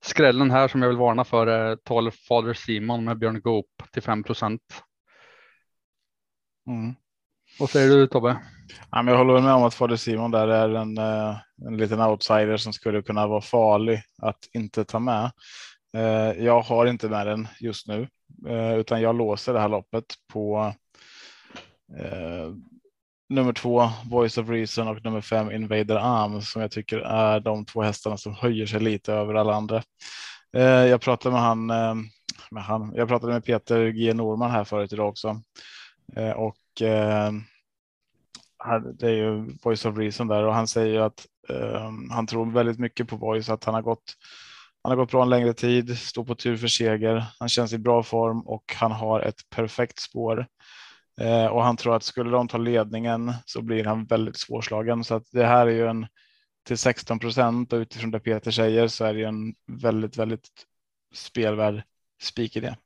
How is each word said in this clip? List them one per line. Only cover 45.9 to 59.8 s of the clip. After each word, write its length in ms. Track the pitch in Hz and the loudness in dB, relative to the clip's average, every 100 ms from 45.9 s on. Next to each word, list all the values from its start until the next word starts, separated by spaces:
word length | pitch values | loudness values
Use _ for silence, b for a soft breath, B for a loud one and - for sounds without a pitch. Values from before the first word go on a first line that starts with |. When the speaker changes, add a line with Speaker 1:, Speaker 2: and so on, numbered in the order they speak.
| 117 | -8
Speaker 2:
står 260 | - - | -8 -10
på 100 | 120 | -8
tur 220 | 120 123 113 | -6 -4 -2
för 120 | 117 | -2
seger, 560 | - 113 107 110 113 113 - | 0 0 0 0 0 -4 -8
han 100 | 120 | -4
känns 240 | 120 117 | -2 -2
i 60 | 113 | -2
bra 240 | 110 120 | 2 2
form 380 | 113 117 113 113 | 2 -2 -2 -2
och 340 | 113 110 - - | -6 -12 -10 -2
han 160 | 117 | -2
har 280 | 110 110 110 | -2 -2 -2
ett 300 | - - - | -2 -6 -14
perfekt 480 | - 113 - 120 - | -6 -6 -4 -6 -6
spår. 480 | - - 113 113 123 _ B B B B B - | -12 -8 -4 -4 -6 _ B B B B B -6
Eh, 260 | 113 117 113 | 0 2 2
och 160 | 117 | 2
han 140 | 120 117 | 2 2
tror 200 | 120 113 | 0 0
att 60 | |
skulle 280 | - - 120 | -2 -6 0
de 180 | 123 120 | 0 0
ta 100 | 117 | -2
ledningen 760 | 117 120 107 110 117 117 120 120 - | 0 0 0 -2 -2 -2 -4 -8 -8
så 160 | - | -10
blir 220 | 113 113 | -4 -2
han 200 | 107 110 | -2 -2
väldigt 320 | 110 113 110 - | 0 0 0 -6
svårslagen. 680 | - 120 113 107 110 117 | -8 -8 -6 -4 -2 -2
Så 100 | 113 | -2
att 120 | 113 110 | -6 -4
det 140 | 123 120 | 0 6
här 200 | 120 120 | 6 6
är 40 | |
ju 160 | 117 113 | 4 0
en 200 | 113 110 _ _ _ _ _ - | -2 -8 _ _ _ _ _ -8
till 120 | 120 | -2
sexton 400 | - 120 - 113 | 0 -2 -4 -4
procent, 540 | 117 113 123 117 120 | -4 0 2 2 -2
och 40 | 117 | -4
utifrån 340 | 113 - 113 | -4 -8 -6
det 100 | 110 | -6
Peter 300 | 110 110 117 | -4 -4 -2
säger 380 | 113 113 110 117 | 0 2 4 2
så 160 | - | 0
är 100 | 110 | -2
det 60 | 107 | -2
ju 60 | 110 | -4
en 280 | 110 110 110 _ 120 | -6 -8 -10 _ -4